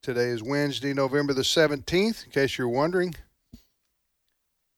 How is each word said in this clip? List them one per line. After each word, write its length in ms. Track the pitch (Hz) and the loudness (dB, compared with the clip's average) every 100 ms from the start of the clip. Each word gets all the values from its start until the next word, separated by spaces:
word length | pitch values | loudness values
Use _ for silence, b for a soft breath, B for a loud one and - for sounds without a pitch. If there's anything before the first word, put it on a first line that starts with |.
Today 240 | - 120 123 | -4 -2 0
is 160 | 120 | -2
Wednesday, 500 | 110 143 147 123 139 | -2 0 0 -2 -4
November 400 | 139 135 143 143 | 0 2 2 0
the 120 | 135 | 0
seventeenth, 800 | 127 - 151 143 - 175 214 220 - | 2 4 4 2 -2 0 0 -2 -4
in 40 | |
case 280 | - 135 - | 0 0 0
you're 100 | 123 | -2
wondering. 460 | 120 156 180 180 160 - _ _ - _ _ _ _ _ _ _ _ _ _ _ | 2 2 0 -2 -6 -16 _ _ -20 _ _ _ _ _ _ _ _ _ _ _